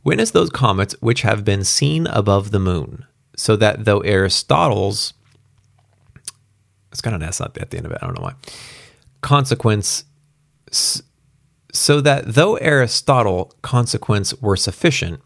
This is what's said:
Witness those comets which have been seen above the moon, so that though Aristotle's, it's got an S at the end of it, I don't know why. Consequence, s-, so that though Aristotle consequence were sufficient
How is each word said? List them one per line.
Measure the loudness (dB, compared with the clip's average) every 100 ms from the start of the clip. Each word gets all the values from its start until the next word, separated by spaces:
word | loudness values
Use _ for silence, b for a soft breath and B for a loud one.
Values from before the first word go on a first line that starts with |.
Witness | 0 0 2
those | 2 0
comets | 2 2 2 -2 -2
which | -2 0
have | 0 0
been | 0 0
seen | 0 0 0 -2 -2
above | 0 2 0 2
the | 0
moon, | 0 -2 -6 -12 -20 _ _ -6
so | 0 2
that | 2 2
though | 0 2
Aristotle's, | 2 2 2 -2 0 2 2 2 -2 -4 -8 _ _ _ _ _ _ _ _ _ _ -20 -20 _ _ _ _ _ _
it's | -10
got | -6
an | -6
S | -6 -6
at | -8
the | -10 -10 -10
end | -8
of |
it, | -8
I | -8
don't | -8
know |
why. | -10 -12 B B B B B B B _
Consequence, | 0 2 2 0 2 0 -2 -6 -10 _ _ _ _ _ _
s-, | -4 -2 -4 _ _ _ _ _ _ _
so | -2 2 4
that | 4 0 2
though | 2 4 2
Aristotle | 2 2 2 0 2 4 4 0 -4 _
consequence | -2 0 0 -4 0 0 0 -4
were | 0 0
sufficient | -2 0 0 0 -4 -8